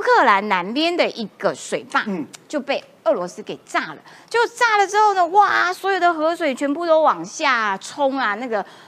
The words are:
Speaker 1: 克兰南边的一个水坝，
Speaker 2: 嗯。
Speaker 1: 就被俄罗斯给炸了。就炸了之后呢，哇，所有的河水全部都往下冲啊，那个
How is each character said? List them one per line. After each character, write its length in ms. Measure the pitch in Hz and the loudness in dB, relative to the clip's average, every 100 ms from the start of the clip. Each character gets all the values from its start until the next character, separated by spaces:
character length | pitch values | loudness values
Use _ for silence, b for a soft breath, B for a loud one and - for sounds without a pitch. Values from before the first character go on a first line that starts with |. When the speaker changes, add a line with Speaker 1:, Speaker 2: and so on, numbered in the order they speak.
Speaker 1:
克 240 | - 466 | 4 4
兰 220 | 254 196 214 | 6 4 2
南 240 | 185 180 | -2 -2
边 240 | 240 330 339 | -2 0 0
的 120 | 233 | -2
一 180 | - 208 - | -2 -10 -4
个 160 | 190 | -4
水 300 | 135 - 165 - | -4 -6 -8 -4
坝， 140 | 277 214 | -4 -2
Speaker 2:
嗯。 200 | 185 127 - - | -6 -8 -14 -8
Speaker 1:
就 120 | 302 | -8
被 220 | 277 254 - _ | -4 -6 -8 _
俄 80 | 320 | -2
罗 140 | 240 180 | -2 -4
斯 160 | - | -10
给 160 | 202 151 | -14 -14
炸 300 | - 330 190 | -6 -6 -6
了。 20 | 147 - B B | -12 -18 B B
就 100 | 466 453 | -2 -2
炸 280 | - 466 415 | 0 2 2
了 100 | 381 | 2
之 140 | 415 | 4
后 140 | 427 | 2
呢， 120 | 381 339 | 2 2
哇， 440 | 392 392 - 349 | 4 4 2 -2
所 180 | 370 381 | -2 -2
有 80 | 381 | 2
的 140 | 349 | 2
河 240 | 320 311 339 | 2 -2 0
水 180 | 320 | -2
全 180 | 254 285 | -2 -2
部 140 | 294 339 | -2 2
都 140 | 311 | 4
往 240 | 294 202 | 4 0
下 520 | 190 - 294 240 214 190 | -4 -2 0 0 0 -4
冲 400 | - - 277 269 | -8 -2 -2 0
啊， 160 | 226 | -2
那 120 | 202 254 | -4 -4
个 180 | 214 - B | -4 -6 B